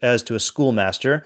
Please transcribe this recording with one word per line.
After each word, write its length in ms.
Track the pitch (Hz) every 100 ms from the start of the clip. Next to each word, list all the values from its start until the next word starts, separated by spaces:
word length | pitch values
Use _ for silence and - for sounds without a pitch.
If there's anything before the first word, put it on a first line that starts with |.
as 220 | 123 120
to 120 | -
a 60 | 113
schoolmaster, 840 | - - 135 110 95 - 135 151